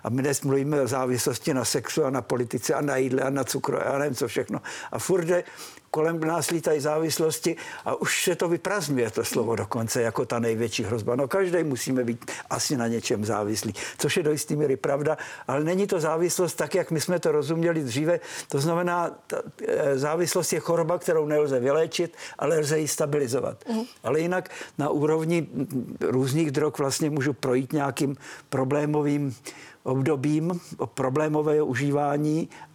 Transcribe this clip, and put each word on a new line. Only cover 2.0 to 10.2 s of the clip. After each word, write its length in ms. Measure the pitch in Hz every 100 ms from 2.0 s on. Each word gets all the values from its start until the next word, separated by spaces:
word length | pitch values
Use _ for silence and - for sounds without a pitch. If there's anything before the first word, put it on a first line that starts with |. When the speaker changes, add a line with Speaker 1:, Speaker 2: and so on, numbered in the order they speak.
| 139
Speaker 1:
a 40 |
na 120 | 127
politice 520 | 117 127 120 120 -
a 80 | 143
na 160 | 147 131
jídle 240 | 131 131
a 80 | 135
na 140 | 139
cukru 340 | 127 139 - -
a 20 | 110
já 120 | 139
nevím 180 | 147 127
co 120 | 120
všechno. 340 | - 120 135 - - -
A 80 | 117
furt 260 | - 185 165
jde, 180 | 180 - - - - _
kolem 280 | 156 156 165
nás 300 | 156 170 139
lítají 300 | 170 165 151
závislosti 760 | 143 156 160 - 160 156 170 165 - - -
a 100 | 123
už 280 | - -
se 120 | - 170
to 120 | 175
vyprazňuje, 640 | 165 185 202 143 135 113
to 140 | - -
slovo 300 | 127 113 110
dokonce, 460 | 107 117 113 127
jako 240 | 117 -